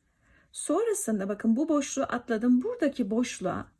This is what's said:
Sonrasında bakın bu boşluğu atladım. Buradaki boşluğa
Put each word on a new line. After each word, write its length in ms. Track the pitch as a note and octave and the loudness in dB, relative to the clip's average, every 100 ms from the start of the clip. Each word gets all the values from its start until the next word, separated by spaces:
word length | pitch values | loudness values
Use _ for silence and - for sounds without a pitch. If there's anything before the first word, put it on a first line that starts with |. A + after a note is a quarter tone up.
| _ _ _ _ _ | _ _ _ _ _
Sonrasında 760 | - - D#4 A#4 G#4 - A3 G3 | -10 0 0 2 0 -2 -2 -2
bakın 260 | G3+ A3+ A3+ | -2 2 2
bu 140 | D#4 | 2
boşluğu 340 | D4 C4+ - | 2 0 -4
atladım. 580 | C4+ - - A3+ A#3+ B3 | -4 -4 -2 0 4 4
Buradaki 460 | G4+ B4 D4 C#4 G3+ | 2 0 0 0 -2
boşluğa 580 | A3 B3 - F3+ F#3 - | 0 -2 -2 -4 -4 -8